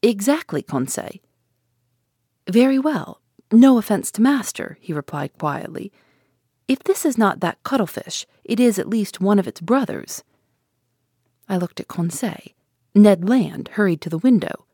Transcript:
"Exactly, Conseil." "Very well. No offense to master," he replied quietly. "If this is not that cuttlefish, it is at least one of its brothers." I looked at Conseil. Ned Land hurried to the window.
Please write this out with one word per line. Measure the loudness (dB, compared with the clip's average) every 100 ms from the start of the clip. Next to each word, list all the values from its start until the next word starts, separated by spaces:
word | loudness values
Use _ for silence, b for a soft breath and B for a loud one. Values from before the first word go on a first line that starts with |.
"Exactly, | 2 0 0 -2 -2 -8
Conseil." | -6 -6 -4 -6 -10 -14 _ _ _ _ _ _ _ _ _ _ _ _ -2
"Very | 2 4 2
well. | 0 -2 -6 -16 _ _ _
No | 6 8 6
offense | 2 -2 -2
to | 0
master," | 2 2 -4 -10 -12 -12
he | -8
replied | -8 -6 -8 -8 _
quietly. | -6 -6 -8 -12 -14 _ _ _ _ _ _ _ _
"If | -4
this | 0 0 0
is | 2
not | 0 0
that | -4 -6
cuttlefish, | -4 -2 -2 -6 -10 -12 -14 _
it | -6 2
is | 2 2
at | -2
least | -2 -4 -2
one | 2 2
of | 0
its | -8
brothers." | -2 -2 0 -6 -10 -16 _ _ _ _ _ _ _ _ _ _ _ _ _
I | -4
looked | -4 -8
at | -12
Conseil. | -4 -4 -4 -8 -8 -18 _ _ _ _ 6
Ned | 6 6 2
Land | 0 0 -6 -12
hurried | -2 -2 -2
to | -4
the | -2
window. | 2 2 2 -10 _